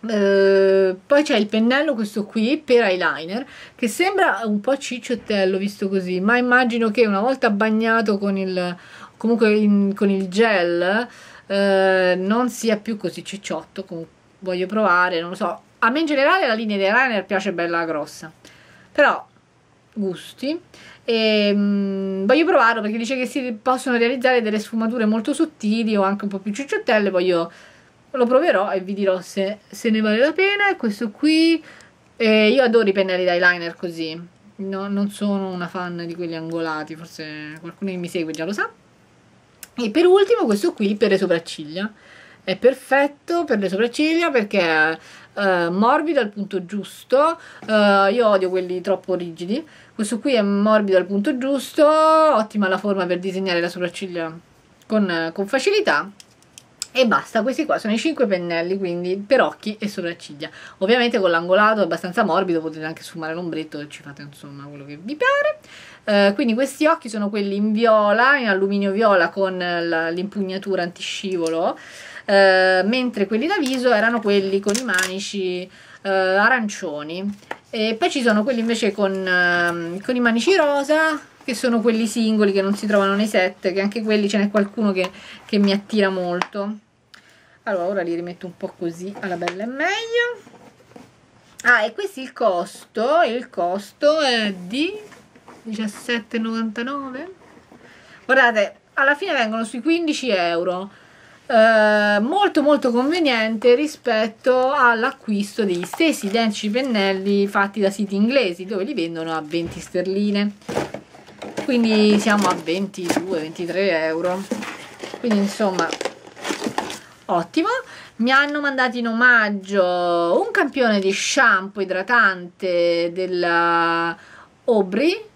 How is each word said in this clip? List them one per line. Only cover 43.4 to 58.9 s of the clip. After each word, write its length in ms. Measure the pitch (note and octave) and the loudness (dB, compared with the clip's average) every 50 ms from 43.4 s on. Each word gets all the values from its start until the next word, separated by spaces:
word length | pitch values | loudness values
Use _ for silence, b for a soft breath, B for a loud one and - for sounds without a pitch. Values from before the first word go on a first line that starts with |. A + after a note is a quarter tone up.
| E4+ | 0
per 140 | D4 B3+ G#3 | 0 -2 0
le 100 | G3 F3+ | 0 -2
sopracciglia 600 | F#3 F#3+ A3+ A#3+ A#3+ - D4+ D#4 D#4+ E4 F4 E4 | -2 -2 -2 -2 0 -2 0 0 2 0 0 2
perché 300 | C#4 B3 G3+ G3+ - G3 | 0 0 -2 0 0 0
è, 380 | F3 E3 D#3+ D#3 D#3 D#3 D#3+ D#3+ B B B B B B _ | 0 2 2 2 2 2 0 -4 B B B B B B _
eh, 340 | - G3+ G3 F#3 F3 E3+ E3+ | -2 0 2 2 2 0 0
morbido 520 | F3 F#3+ G#3+ A#3 C#4 D#4 D#4+ D#4 D#4+ C#4 | 0 2 2 4 4 2 2 0 0 0
al 100 | A#3 G#3 | 0 -2
punto 340 | - G#3 G3 G3+ - F#3 F3+ | -4 -10 -10 -6 -6 -8 -8
giusto, 720 | E3+ G#3 G3+ F#3 - - - - _ - C4 D4 D#4+ E4 E4 B B B B B | -6 -8 -10 -10 -10 -16 -20 -4 _ 2 2 2 2 0 -4 B B B B B
eh, 460 | - A3 G#3+ G#3 G#3 G3 G3 G3 G3 | 0 2 4 6 6 6 6 4 4
io 160 | G3+ B3 A#3 G#3+ | 4 4 4 4
odio 200 | G#3 F#3+ F#3 F3+ | 4 4 2 0
quelli 320 | F#3 F#3 F#3 F3+ F#3 F3+ | -2 -2 -2 -2 -6 -6
troppo 340 | F3 G3 F#3+ F#3 - - F#3 | -2 -2 -2 -2 -2 -4 -4
rigidi, 520 | F3 F3 E3+ E3 D#3+ F3+ F3 G#3+ C#4+ D#4+ B B B B B B | -4 -4 -8 -10 -10 -6 -4 -4 -6 -6 B B B B B B
questo 240 | - G#3+ G#3 B3 G#3+ | -6 -4 -4 -4 -4
qui 160 | - C#4+ C4+ | 0 2 2
è 80 | A#3 | 2
morbido 540 | G3+ G3+ G3+ G3+ G3+ G#3+ G#3+ G#3+ G#3 G3 F#3+ | 2 2 2 2 2 4 4 4 4 4 2
al 100 | F3+ F3 | 2 2
punto 300 | F3+ G3 G3+ G3+ D#4 D4 | 2 -2 -2 0 0 -2
giusto, 500 | B3 B3 C4+ C#4 C4+ C4+ - - - D4+ | -2 -2 -2 -2 -2 -4 -6 2 4 4
ottima 840 | D4 D#4 D#4 D#4 D#4 D#4 D#4+ D#4 D#4 C#4+ G#3+ A3 G#3+ - G#3 G3+ F#3 | 6 6 4 4 6 6 6 6 4 4 2 0 -2 -2 -2 0 0
la 100 | F#3 G3 | 0 -2
forma 260 | G3+ G#3 G3 G3 F#3 | -2 -2 -2 -2 0
per 140 | F3 F3+ F3 | -2 -2 -2
disegnare 420 | F3+ G3 F3+ F#3+ F#3+ F#3+ F3+ E3+ | -2 -6 -4 -4 -2 -2 0 0
la 80 | E3+ F3 | -2 -2
sopracciglia 640 | F3 F3+ F3+ F3 F3 - G3+ F#3 F3 F3 E3 D#3+ D#3+ E3+ _ _ _ _ _ _ _ _ _ | -4 -4 -6 -6 -6 -8 -10 -8 -6 -8 -8 -8 -10 -14 _ _ _ _ _ _ _ _ _
con, 440 | _ A3 G#3+ G3+ F3+ F3 E3 E3 E3 E3 | _ 0 0 2 2 0 -2 -2 -4 -4
con 120 | - G3 | -6 -6
facilità. 640 | G3+ - C4+ C4 G4 G4+ G#4+ - - D3+ D3 E3 G3 - _ - _ _ _ _ _ _ - _ _ _ _ - - _ A#3+ | -2 -2 0 0 2 2 2 2 2 0 0 -2 -6 -14 _ -20 _ _ _ _ _ _ -20 _ _ _ _ -16 -6 _ 2
E 80 | C4 | 2
basta, 360 | A3+ F3 C3 - - - A#3 | 4 2 0 -2 -2 -2 -2
questi 240 | G#3 B3+ B3 B3+ D#4 | -2 0 -2 -2 -2
qua 120 | - D3 E3 | -2 -2 -2
sono 140 | - G#3+ | 0 -2
i 60 | G#3+ A3+ | -2 -2
cinque 280 | - D#4+ D#4 - C4 | -2 -4 0 0 0
pennelli, 520 | G3+ G3 F3 F3 F3 E3+ E3+ E3+ F3 F#3+ G3 | 0 0 -2 -2 -2 -2 -2 -2 -2 -4 -4
quindi 380 | G3 F3+ | -4 -4